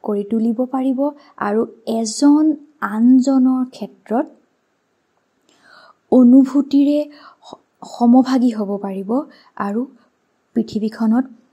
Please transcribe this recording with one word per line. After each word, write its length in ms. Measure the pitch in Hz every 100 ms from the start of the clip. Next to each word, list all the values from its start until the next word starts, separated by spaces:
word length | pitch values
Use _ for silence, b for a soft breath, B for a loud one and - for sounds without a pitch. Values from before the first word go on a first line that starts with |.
কৰি 220 | - 208
তুলিব 340 | 202 226 226 226
পাৰিব 340 | 254 269 262 254 285 285 b b
আৰু 240 | 208 214 233 - -
এজন 580 | 226 226 - 285 294 311 294 - _
আনজনৰ 840 | 208 214 240 262 262 269 254 254 254
ক্ষেত্ৰত 560 | - 202 _ _ 247 302 _ _ _ _ _ _ _ _ _ _ _ _ b b b b b _
অনুভূতিৰে 880 | 254 247 262 262 285 285 277 285 294 294 B B B -
স-, 120 | - _ _
সমভাগী 640 | - - 240 247 254 262 247
হ'ব 200 | 214 196 202
পাৰিব 280 | 202 190 190 247 311 b b -
আৰু 240 | 202 208 269 b b _ _ _ _ -
পৃথিৱীখনত 680 | - 214 214 - 220 233 269 - _